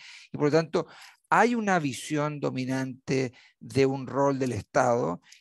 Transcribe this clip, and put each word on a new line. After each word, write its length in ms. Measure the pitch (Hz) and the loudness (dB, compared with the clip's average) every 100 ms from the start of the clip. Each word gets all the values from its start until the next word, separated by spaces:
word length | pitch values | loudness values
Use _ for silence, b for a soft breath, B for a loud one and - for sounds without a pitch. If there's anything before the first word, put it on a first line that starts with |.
| B B B | B B B
y 40 | 135 | -2
por 100 | 147 | 2
lo 40 | |
tanto 360 | 156 160 180 - B B B _ | 2 2 -2 -4 B B B _
hay 260 | 170 233 | 4 4
una 240 | 240 208 180 | 2 0 0
visión 640 | 147 117 - 151 151 147 | 0 -6 -6 -4 -4 -4
dominante 920 | 139 135 127 131 131 - - 135 127 b b b | -4 -4 -4 -4 -6 -10 -4 -2 -2 b b b
de 260 | 117 123 135 | -4 2 2
un 200 | 135 120 | 2 -4
rol 320 | 127 139 135 | 0 2 2
del 140 | 131 | -2
Estado 680 | 113 - 143 127 120 147 175 B B | -4 -2 2 2 2 0 -6 B B